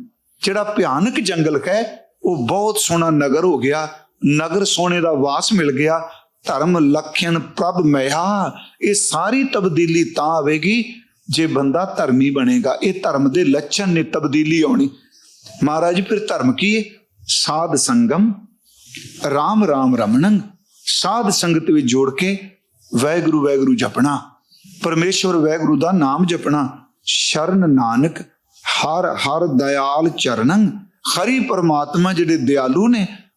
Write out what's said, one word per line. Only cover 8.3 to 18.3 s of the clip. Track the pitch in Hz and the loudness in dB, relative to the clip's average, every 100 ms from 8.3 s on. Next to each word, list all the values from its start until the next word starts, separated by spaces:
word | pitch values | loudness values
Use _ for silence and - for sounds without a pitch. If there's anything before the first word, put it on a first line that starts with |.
| 208 165 - - - | -2 -4 -6 -18 -4
ਇਹ | - | -2
ਸਾਰੀ | 196 - 151 185 262 | 0 -2 -2 0 0
ਤਬਦੀਲੀ | 262 214 185 156 170 165 165 | 0 0 0 0 2 2 0
ਤਾਂ | - 151 | -2 -2
ਆਵੇਗੀ | 165 147 156 175 233 233 - _ _ - | 0 0 0 0 -2 -2 -8 _ _ -8
ਜੇ | - 160 | -2 0
ਬੰਦਾ | 135 139 139 190 - | 0 0 0 -2 -2
ਧਰਮੀ | 156 127 139 | 0 2 2
ਬਣੇਗਾ। | 139 127 123 123 - | 2 2 2 0 -2
ਇਹ | 202 185 | -2 -2
ਧਰਮ | - 139 139 | -2 0 2
ਦੇ | 151 | 2
ਲੱਛਣ | 165 139 147 - 196 | 2 2 0 -4 0
ਨੇ, | 170 | 0
ਤਬਦੀਲੀ | 160 156 151 147 156 160 | 0 -2 -2 0 0 2
ਆਉਣੀ। | 151 123 139 - _ _ _ - - - | 2 2 0 -2 _ _ _ -20 -16 -4
ਮਹਾਰਾਜ, | 143 156 170 180 | -2 0 0 0
ਫਿਰ | 190 196 - | 0 -2 -2
ਧਰਮ | 165 127 | -2 0
ਕੀ | 127 196 214 | 0 0 0
ਹੈ? | 214 - _ _ - | -4 -12 _ _ -6
ਸਾਧ | - - 151 165 143 | -4 -2 -2 -2 -2
ਸੰਗਮ, | - 120 117 156 220 | 0 2 2 4 2